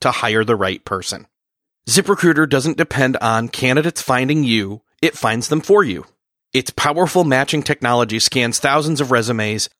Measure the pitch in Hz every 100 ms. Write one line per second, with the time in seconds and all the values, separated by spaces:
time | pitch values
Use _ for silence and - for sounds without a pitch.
0 | 131 - 117 110 107 107 95 95 - 95
1 | - - - _ _ _ _ _ - 147
2 | 190 196 175 151 151 139 151 - 165 127
3 | 131 131 113 113 117 - 131 135 165 -
4 | - 127 131 151 131 113 98 107 _ -
5 | 160 - 113 113 - 156 170 208 151 82
6 | - _ _ _ _ 131 - - 147 156
7 | 180 180 160 131 139 156 - 143 123 120
8 | 113 110 - 127 117 - 139 147 151 147
9 | 131 123 113 113 107 107 -